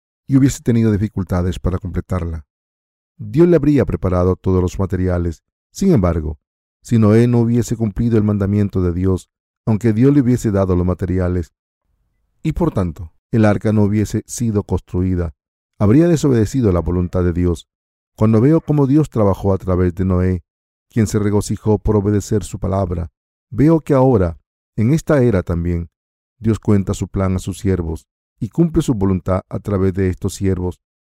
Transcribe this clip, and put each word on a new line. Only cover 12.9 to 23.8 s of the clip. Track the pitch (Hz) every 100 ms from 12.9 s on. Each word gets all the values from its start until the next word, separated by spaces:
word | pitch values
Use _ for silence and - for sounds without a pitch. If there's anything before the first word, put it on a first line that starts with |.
| 78 85 - _
el | 117
arca | 107 98 110
no | 107
hubiese | 104 107 101 110 -
sido | - 117 104
construida, | - 92 - 90 92 90 85 - _ _ _ _
habría | 101 127 170
desobedecido | 160 147 120 104 135 113
la | 87
voluntad | 82 90 90 92
de | 90
Dios. | 85 87 82 - _ _ _ _ -
Cuando | 110 110
veo | 127 160
cómo | - 147 139
Dios | 147 147
trabajó | 123 101 92 98
a | 95
través | 92 90 90
de | 85
Noé, | 92 90 92 92 - _ _ _ _
quien | 117 104
se | 110
regocijó | 101 101 - 107 107 104
por | - 107
obedecer | 101 104 - 110
su | 90 95
palabra, | 95 95 95 87 82 - _ _ _
veo | 104 147 165